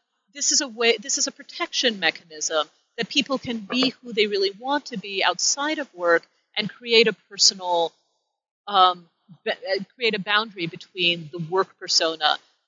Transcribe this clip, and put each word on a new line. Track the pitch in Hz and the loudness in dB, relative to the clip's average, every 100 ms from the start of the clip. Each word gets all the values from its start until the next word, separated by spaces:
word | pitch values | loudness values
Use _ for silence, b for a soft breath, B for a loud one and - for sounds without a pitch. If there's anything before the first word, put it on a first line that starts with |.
| _ _ _ | _ _ _
this | 285 277 | -4 0
is | 294 | 0
a | 285 | 0
way, | 220 233 226 | 0 2 2
this | 269 277 | -2 -2
is | 269 | -2
a | |
protection | - 269 - - - 254 202 | -6 -18 -8 -6 0 -2 0
mechanism | 165 - 170 156 - 160 143 _ _ - | -2 -2 -14 -10 -2 -2 -2 _ _ -8
that | 220 | -2
people | 285 254 262 | -2 0 -4
can | - 226 | -4 -8
be | 196 247 262 - | -4 0 0 -2
who | 247 | -6
they | 214 208 | 0 0
really | 202 196 196 | 2 -2 -4
want | 254 285 - | -4 -4 -4
to | 233 | -10
be | 202 190 | -8 0
outside | 180 175 - - 294 311 | 0 0 -2 0 -2 -4
of | 262 | -6
work | 349 175 165 - _ _ - | -2 2 2 0 _ _ -6
and | 214 | -6
create | - 240 226 226 | -8 2 4 4
a | 196 _ | 2 _
personal, | 196 - 196 180 170 165 - _ _ _ _ _ _ - | 2 2 2 0 0 0 -4 _ _ _ _ _ _ 0
um, | 202 185 180 170 _ _ 165 | 6 6 4 -10 _ _ -10
be-, | - | -6
uh, | - 175 196 190 _ | -6 -4 -4 -6 _
create | 233 | -2
a | 214 | -2
boundary | 196 208 220 196 165 | 0 0 0 -6 -8
between | 175 - 190 175 170 156 | -8 -14 -2 0 0 -6
the | 175 | -8
work | 160 185 185 _ | -2 0 0 _
persona | 180 - 165 160 151 143 - _ | -2 0 0 0 0 0 -4 _